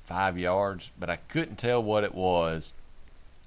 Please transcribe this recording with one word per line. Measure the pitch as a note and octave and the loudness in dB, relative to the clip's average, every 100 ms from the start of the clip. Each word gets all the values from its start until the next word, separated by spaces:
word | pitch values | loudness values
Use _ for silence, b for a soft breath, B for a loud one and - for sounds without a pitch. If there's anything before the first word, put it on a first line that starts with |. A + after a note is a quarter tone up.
five | - F2 F#2+ F2 | -6 0 0 2
yards, | F2 F#2+ G2 F#2 - - | 2 2 2 -2 -10 -8
but | F2 | -4
I | E2+ | -4
couldn't | - D#3+ D#3+ G#2 | -4 -4 -4 -2
tell | A#2+ B2 | 2 2
what | G#2+ G#2+ | 4 2
it | G2+ | 2
was. | - F#2 F2 E2 D#2+ - - - - - - - - | 2 4 4 4 0 -6 -12 -16 -14 -16 -16 -20 -20